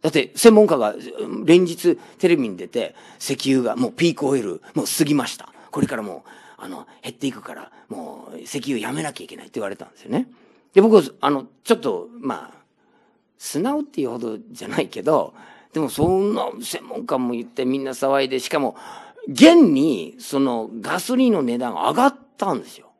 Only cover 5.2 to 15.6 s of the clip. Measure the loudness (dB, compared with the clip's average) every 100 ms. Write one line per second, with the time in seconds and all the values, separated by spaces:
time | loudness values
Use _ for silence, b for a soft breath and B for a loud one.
5.2 | 0 -8 -18 -20 B -4 -4 -4 -8 -12
6.2 | -16 B B B -16 -16 -18 b -18 -8
7.2 | -8 -8 -16 -18 -18 b b -14 -14 -16
8.2 | -18 -18 -10 -10 -4 -4 -4 -6 -6 -8
9.2 | -18 -18 -14 -8 -8 -10 -16 _ -4 -4
10.2 | -4 b b b b 4 8 6 4 -4
11.2 | -2 -2 -4 _ -2 -2 0 -6 -8 -12
12.2 | -10 -8 -10 -20 _ _ _ _ _ _
13.2 | _ _ -10 -4 -2 -4 -6 -6 -6 -6
14.2 | -8 -10 -14 -16 -8 -4 -4 -4 0 2
15.2 | 0 -8 B B